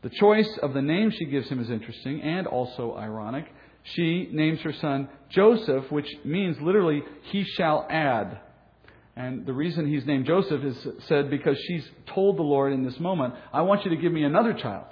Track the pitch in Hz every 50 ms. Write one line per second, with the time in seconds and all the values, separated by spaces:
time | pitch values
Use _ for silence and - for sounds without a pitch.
0 | - 123 - - 202 208 214 220 214 214 - - - 143 127 139 135 147 160 185
1 | 220 220 - - 170 143 135 139 120 - 143 127 117 113 123 110 107 - 113 -
2 | - 127 143 160 - 151 165 185 185 - - 123 127 123 - - 123 117 - -
3 | 107 107 107 110 107 107 123 143 160 - - - - - _ _ _ - - -
4 | 175 165 170 180 185 - - 156 156 156 160 151 - 160 143 - - 151 139 139
5 | 139 135 - - - _ - 190 196 220 240 226 - - 135 135 127 - 151 147
6 | 143 - - - - 135 151 190 202 180 156 120 143 165 190 214 190 165 151 147
7 | 147 - - - - - - 202 190 - - - 180 160 151 147 - - - 160
8 | 156 139 123 110 101 92 110 101 - - - _ _ _ _ _ _ - - -
9 | _ _ _ 123 127 127 131 120 - - 131 127 151 175 156 165 151 143 151 143
10 | 123 143 147 135 131 131 165 190 190 - 156 135 135 139 120 - - 135 - -
11 | - - 160 143 139 135 147 135 - 160 139 - - - 175 165 131 - - -
12 | - - - 190 190 202 190 165 165 147 143 139 139 139 139 131 131 127 123 -
13 | 165 175 190 165 131 123 123 - - - - 139 165 190 202 202 - 190 165 143
14 | 160 170 165 160 151 143 151 196 226 226 208 - - 120 101 95 - -